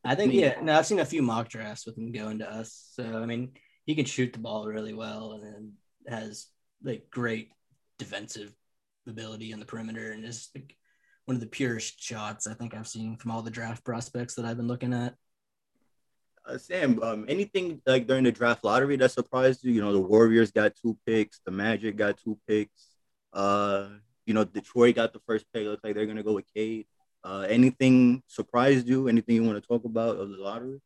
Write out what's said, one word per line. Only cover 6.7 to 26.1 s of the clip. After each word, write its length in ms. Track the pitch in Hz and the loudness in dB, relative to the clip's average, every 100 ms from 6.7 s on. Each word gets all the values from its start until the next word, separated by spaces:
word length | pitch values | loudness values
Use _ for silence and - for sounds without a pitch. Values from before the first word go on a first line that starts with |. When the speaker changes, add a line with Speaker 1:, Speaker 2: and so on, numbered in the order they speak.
| _ | _
Speaker 1:
like, 280 | - 110 _ | -10 -10 _
great 380 | 127 120 113 110 _ _ _ _ - | -6 -4 -4 -8 _ _ _ _ -16
defensive 540 | 104 95 - 110 104 _ _ _ _ _ - | -12 -12 -12 -14 -16 _ _ _ _ _ -18
ability 420 | 110 110 110 110 | -14 -14 -12 -12
on 80 | 110 | -14
the 60 | 104 | -12
perimeter 460 | 113 110 113 110 | -10 -10 -10 -10
and 120 | 107 | -12
is, 260 | 113 117 - 143 | -12 -14 -16 -20
like, 220 | - _ _ _ _ _ - | -20 _ _ _ _ _ -6
one 100 | 123 | -6
of 60 | |
the 60 | 113 | -6
purest 540 | - 127 113 - - | -4 -4 -2 -8 -12
shots 460 | - 113 107 107 107 | -12 -10 -10 -8 -10
I 60 | |
think 200 | 113 117 | -10 -12
I've 140 | 107 110 | -10 -12
seen 300 | 113 110 113 | -10 -10 -8
from 140 | 117 | -8
all 100 | 113 | -6
the 100 | 113 | -8
draft 320 | 117 117 120 | -10 -10 -8
prospects 520 | - 117 117 123 120 - | -8 -8 -8 -8 -8 -8
that 100 | 117 | -8
I've 100 | 117 | -4
been 140 | 120 | -4
looking 240 | 123 123 | -4 -2
at. 220 | 123 120 - _ _ _ _ _ _ _ _ _ _ _ _ 120 | -2 -4 -8 _ _ _ _ _ _ _ _ _ _ _ _ -14
Speaker 2:
Uh, 120 | 127 | -14
Sam, 460 | - 180 143 113 | -6 -2 2 2
um, 220 | 113 107 107 | 0 -4 -4
anything, 540 | 175 202 190 180 156 - | -4 -2 -2 -4 -2 2
like, 220 | 131 117 | 2 4
during 160 | 131 | 4
the 80 | 127 | 4
draft 320 | 113 120 117 | 4 2 2
lottery 320 | 107 117 139 139 | 2 2 2 4
that 160 | 127 | 4
surprised 540 | - 120 127 131 127 127 | 2 -2 2 2 2 2
you? 80 | |
You 80 | 113 | 2
know, 100 | 104 | 4
the 80 | 101 | 2
Warriors 520 | 92 107 113 113 110 | 6 8 8 8 6
got 260 | 110 104 - | 4 2 0
two 160 | 117 107 - | -6 -4 0
picks, 360 | 113 104 - - | 0 0 -6 -8
the 60 | |
Magic 460 | 92 107 107 110 104 | -2 -2 0 -4 -2
got 200 | 104 101 | -2 -2
two 220 | - 104 - | -8 -10 -2
picks, 400 | 107 107 _ _ _ _ _ _ | -2 -2 _ _ _ _ _ _
uh, 560 | 92 98 101 101 98 98 104 _ _ - | -2 0 2 0 -2 -4 -18 _ _ -2
you 80 | |
know, 100 | 107 | 0
Detroit 520 | 104 104 - 123 120 120 | 0 -4 -4 4 6 6
got 180 | 113 | -2
the 60 | 110 - | -4 -6
first 200 | 110 _ | -6 _
pick. 120 | 113 104 | -6 -6
Looks 180 | 107 110 | -6 -6
like 100 | 104 | -4
they're 100 | |
gonna 180 | 107 | -4